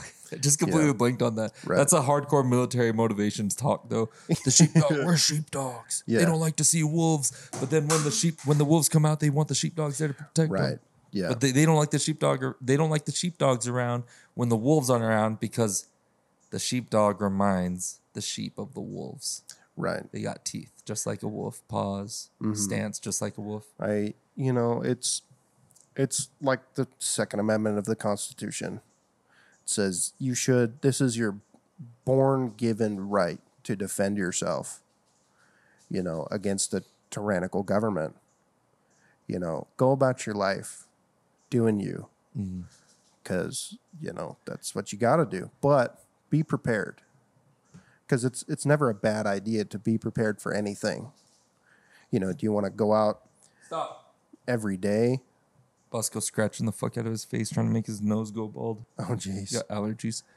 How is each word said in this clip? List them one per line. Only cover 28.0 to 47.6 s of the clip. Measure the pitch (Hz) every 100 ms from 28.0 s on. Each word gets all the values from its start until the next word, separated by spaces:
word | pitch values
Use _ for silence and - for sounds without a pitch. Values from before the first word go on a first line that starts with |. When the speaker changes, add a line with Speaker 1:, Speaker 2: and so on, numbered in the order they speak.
| 107 101 - - 104 - - - - _ _ _ _ _ _ _ -
Speaker 2:
It |
says | - 98 90 - -
you | 135 120
should, | - 123 117 123
this | 139 123
is | 135 113
your | 110 101 - _ _ - 120 - -
born | 135 135 135 127 104
given | 117 107 110 101 98
right | 101 85 82 _ _
to | - 101
defend | 98 - 98 104
yourself, | 90 - 87 71 - - _ _ _ _ _ _ _ _ _ _ _
you | -
know, | 90 80 73
against | 101 101 98 -
a | 95 - _ _
tyrannical | - 104 92 90 95
government. | 98 101 110 90 78 - _ _ _ _ _ _ _ _ _ _ -
You | 92
know, | 87 78 - -
go | 131
about | 135 135 123 -
your | 101
life | 98 95 - - - _ _ _ _ _ _
doing | 123 113 104
you, | 98 87 113 _ _ -
Speaker 1:
Mm-hmm. | 98 92 87 - _ _ _ _
Speaker 2:
'cause, | - 92 85 131 - 220 _ 160
you | -
know, | - 80 - -
that's | - - -
what | 101
you | 101
gotta | 117 160 120
do. | 95 - -
But | 139 143 120 - _ _ _
be | 151
prepared, | 160 139 - 107 - - _ _ _ _ _ _